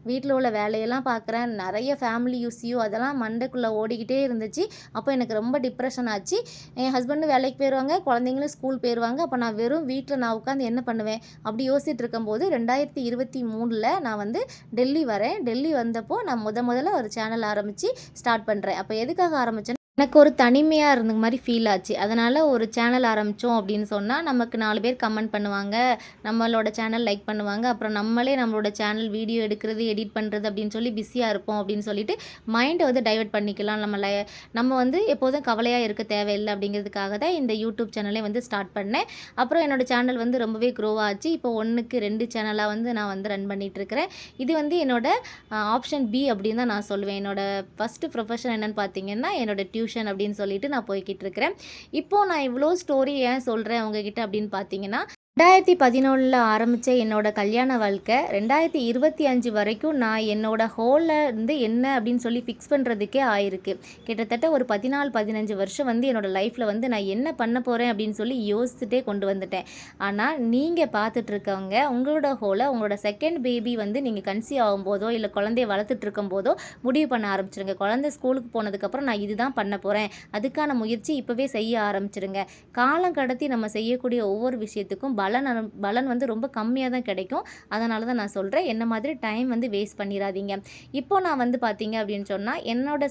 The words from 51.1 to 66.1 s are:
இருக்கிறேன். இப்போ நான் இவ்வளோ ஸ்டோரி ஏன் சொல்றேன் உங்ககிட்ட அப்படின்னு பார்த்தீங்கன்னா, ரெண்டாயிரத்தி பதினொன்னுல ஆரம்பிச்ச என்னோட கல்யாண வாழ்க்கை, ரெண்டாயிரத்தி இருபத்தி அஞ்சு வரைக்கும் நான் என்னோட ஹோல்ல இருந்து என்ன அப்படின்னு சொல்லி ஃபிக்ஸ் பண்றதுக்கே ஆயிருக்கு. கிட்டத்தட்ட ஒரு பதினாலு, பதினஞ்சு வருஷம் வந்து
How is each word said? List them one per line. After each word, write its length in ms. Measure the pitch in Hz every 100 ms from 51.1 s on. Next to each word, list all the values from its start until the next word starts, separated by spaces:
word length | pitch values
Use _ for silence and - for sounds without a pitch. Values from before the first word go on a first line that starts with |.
| 190
இருக்கிறேன். 340 | 190 196 302 403 - - -
இப்போ 340 | 294 - 403
நான் 300 | 403 320 269
இவ்வளோ 200 | 247 302 359 -
ஸ்டோரி 280 | 269 269
ஏன் 260 | 277 247 254
சொல்றேன் 420 | 254 226 208 233
உங்ககிட்ட 440 | 214 214 208 214 214
அப்படின்னு 220 | 208 208
பார்த்தீங்கன்னா, 460 | 190 196 190 196 247 392 - _ -
ரெண்டாயிரத்தி 360 | 339 381 381 359
பதினொன்னுல 580 | 262 254 269 262 262
ஆரம்பிச்ச 520 | 254 226 214 233 240 254
என்னோட 460 | 247 220 214 214
கல்யாண 460 | 214 202 233 262 247
வாழ்க்கை, 380 | 208 196 - 247
ரெண்டாயிரத்தி 600 | - 196 220 294 330 320
இருபத்தி 500 | 233 240 311 311 285
அஞ்சு 260 | 247 240
வரைக்கும் 440 | 208 208 240 311 285
நான் 240 | 226 220
என்னோட 480 | 220 214 220 220 226 226
ஹோல்ல 460 | 233 294 330 302
இருந்து 380 | 294 220 226 302
என்ன 400 | 220 233 262 262
அப்படின்னு 160 | 220 240
சொல்லி 260 | 240 240 240
ஃபிக்ஸ் 240 | 226 -
பண்றதுக்கே 460 | 285 247 214 202 269
ஆயிருக்கு. 640 | 262 202 202 185 196 190 - -
கிட்டத்தட்ட 460 | - 220 220 233 330
ஒரு 140 | 285 254
பதினாலு, 420 | 208 254 285 269
பதினஞ்சு 440 | 226 214 220 214 196
வருஷம் 300 | 196 - 262
வந்து 260 | 233 269